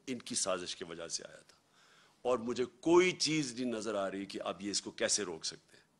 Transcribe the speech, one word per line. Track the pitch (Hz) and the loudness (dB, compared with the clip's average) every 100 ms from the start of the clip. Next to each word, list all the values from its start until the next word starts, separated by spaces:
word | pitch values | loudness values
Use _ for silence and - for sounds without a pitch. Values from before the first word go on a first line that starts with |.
| - | -10
इनकी | 120 - 117 | -10 -6 -2
साजिश | 98 92 87 | 0 -2 -4
की | - 85 | -8 -10
वजह | 85 85 | -10 -8
से | - | -10
आया | - 78 | -10 -20
था। | - _ _ _ - - - _ 123 | -20 _ _ _ -20 -20 -20 _ 0
और | 123 | 0
मुझे | 117 120 123 | 2 0 -2
कोई | - 160 175 185 | -2 6 8 8
चीज़ | 175 147 156 131 117 | 4 2 2 0 -2
नहीं | 127 | -4
नज़र | 110 104 104 | -2 -2 -2
आ | 95 | -2
रही | 95 98 | -4 -6
कि | 107 | -6
अब | 107 87 | -6 -4
ये | 101 | -4
इसको | 92 110 | -4 -4
कैसे | - 110 - | -2 0 2
रोक | 90 80 - | -2 -6 -8
सकते | 80 _ - | -10 _ -20
हैं। | _ | _